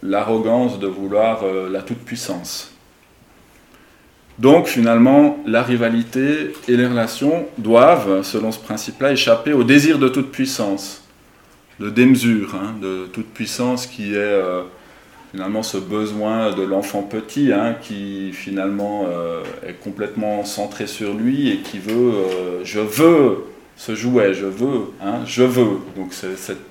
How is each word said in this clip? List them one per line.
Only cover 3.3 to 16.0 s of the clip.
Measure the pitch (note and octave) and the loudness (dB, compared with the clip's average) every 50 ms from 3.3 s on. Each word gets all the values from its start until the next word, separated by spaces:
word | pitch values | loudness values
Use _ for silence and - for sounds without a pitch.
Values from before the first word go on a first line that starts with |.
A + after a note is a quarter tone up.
| _ _ _ _ _ _ _ _ _ - - _ _ _ _ _ _ _ _ _ - - | _ _ _ _ _ _ _ _ _ -20 -20 _ _ _ _ _ _ _ _ _ -14 2
Donc | A2+ C3 D3 - - | 4 6 6 6 4
finalement, | - - B2 A#2 A#2 A#2 A#2 A#2+ B2+ C3+ C#3+ D3 D3 D3 - - | 2 0 2 2 4 4 4 6 6 6 6 6 4 2 -2 -6
la | - A2 A2+ B2 | -2 0 0 0
rivalité | A#2+ B2 A#2+ A#2 A#2 A#2 A#2 A#2 A#2 - C3 C3 C#3+ D3 D#3 D3+ D3 - - - | 2 0 0 2 0 0 0 -2 -2 -2 -2 0 0 0 -2 -2 -8 -10 -12 -2
et | - B2 | 2 2
les | A#2+ B2 | 2 4
relations | B2 B2 A#2+ A2+ A2 - - B2+ C#3+ D#3+ F3 D#3+ - - | 2 2 0 -2 -2 -4 -2 0 0 0 0 -2 -6 -10
doivent, | - A2 G#2+ A2+ A#2 B2+ D3+ F3 D#3 A#2+ G2 F#2+ F#2+ F#2+ | -8 -2 4 6 8 8 8 6 6 4 0 0 0 -2
selon | - - A2+ G#2+ A2 A2 | -2 -4 -4 -2 -2 -6
ce | - | -6
principe-là, | - - G#2+ G#2+ - - - - C3+ C#3 C#3 | -8 -10 -8 -8 -8 -10 -8 -2 0 0 2
échapper | B2 A#2+ A#2 A2+ A2+ - D3+ D3+ | 2 4 4 4 4 4 0 2
au | C#3 A#2+ | 2 4
désir | A#2 C3+ C#3+ C#3+ D#3 D#3+ C#3+ | 6 6 6 6 6 4 4
de | C3+ C3 | 4 2
toute-puissance, | B2+ C#3 C3 - - - C3 C3 - - A2+ G2+ G2 G2 - - - - - _ _ _ _ _ _ _ _ _ _ _ _ _ - _ | 2 0 -4 -4 -4 -4 -4 -4 -2 -4 -2 -2 -2 -4 -6 -12 -14 -18 -20 _ _ _ _ _ _ _ _ _ _ _ _ _ -16 _
de | G2+ G#2 | -8 -4
démesure, | G#2 A2+ B2 C3 C3 A#2+ A#2 A#2+ A2+ A2 G2+ F#2+ - | 4 6 8 8 8 6 6 2 2 2 0 -4 -6
hein, | F#2 F#2+ G#2+ A2 G#2+ F#2+ | -8 -8 -8 -8 -8 -6
de | F#2+ F#2+ F#2 F#2 F#2 - | -6 -6 -6 -8 -10 -10
toute-puissance | - A2 - - - A#2 G#2+ - - B2 B2 B2+ B2 B2 | -10 -10 -10 -8 -10 -8 -8 -4 -2 -2 -2 -2 -2 -4
qui | - - - G#2 G2+ G#2 | -10 -10 -10 -6 -4 -2
est, | G2+ | -2
euh, | G#2 G#2 G2+ G2 F#2 F#2 F2+ F2+ F2+ F2+ - - - - - - - - - - - - | 0 2 2 2 2 0 -2 -4 -6 -8 -14 -20 -20 -20 -20 -20 -20 -20 -20 -20 -20 -18
finalement | - F#2+ F#2 F#2+ G#2 A2 A2 | -12 -10 -6 -4 -4 -4 -4
ce | - - G2 | -4 -6 -6
besoin | F#2+ F2+ G2+ G#2+ | -6 -4 -4 -4